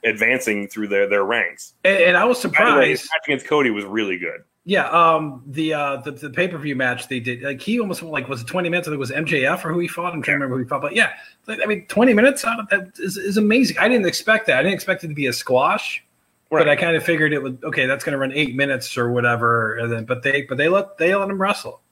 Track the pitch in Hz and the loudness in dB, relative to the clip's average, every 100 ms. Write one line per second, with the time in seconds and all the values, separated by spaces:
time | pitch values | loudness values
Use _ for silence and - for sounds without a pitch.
0 | 117 107 110 127 120 104 101 110 107 98 | -2 0 0 0 0 -2 -4 -6 -2 0
1 | 101 104 98 117 87 - - _ 185 196 | 2 2 2 0 -2 -6 -20 _ 2 4
2 | 175 180 220 240 185 151 214 214 127 127 | 4 4 4 2 0 2 4 6 4 2
3 | - 160 - 139 - 151 131 104 101 107 | -4 -6 -2 -4 0 2 2 0 -2 -2
4 | 104 90 85 - _ _ - 190 131 165 | -2 -2 -6 -10 _ _ -2 0 2 4
5 | 165 160 151 131 135 139 156 151 143 135 | 6 4 0 -10 -12 -4 -2 -2 -2 -4
6 | 135 127 147 120 180 165 147 131 127 123 | -8 -12 -10 -4 -4 -4 -6 -2 0 -2
7 | - 131 117 120 139 131 196 240 208 175 | -6 -6 -6 -6 -6 -6 -2 -2 -2 -6
8 | 170 151 123 131 117 185 175 175 170 151 | -6 -8 -6 -8 -6 -4 -2 -2 -4 -6
9 | 135 139 156 156 131 180 170 170 175 - | -4 -4 -2 0 2 0 -2 -4 -4 -4
10 | 180 160 123 - 139 127 120 139 - 196 | -6 -6 -2 -2 -2 -4 -4 -4 -2 0
11 | 208 - - _ - 214 208 208 - - | -2 -2 -20 _ -12 -6 -2 -4 -2 2
12 | 247 208 254 269 - 233 214 202 190 - | 4 6 4 4 -4 -4 -2 -2 -2 -8
13 | 190 196 196 202 208 233 240 151 214 247 | -8 -4 -2 2 4 4 2 2 2 4
14 | 185 - - 220 214 131 165 190 - 185 | 2 -2 0 0 2 2 2 0 -4 -4
15 | 165 147 135 120 - 127 143 202 - - | -4 -4 -4 -4 0 2 4 0 -4 -10
16 | _ _ _ _ _ 156 151 143 170 160 | _ _ _ _ _ 2 4 4 2 0
17 | - 165 151 151 135 127 113 147 131 139 | 2 2 2 0 -4 -8 -4 0 0 0
18 | - 139 135 135 147 127 139 131 123 - | -2 -2 -2 -2 -2 0 -2 -2 -4 -2
19 | 120 123 120 117 117 117 110 110 117 113 | 0 2 2 2 2 2 0 -2 -4 -4
20 | 110 123 139 135 135 131 151 196 196 - | -4 -2 0 -2 -2 0 2 2 0 -2
21 | 165 196 196 196 190 190 - - _ | 2 2 0 -2 -2 -2 -6 -16 _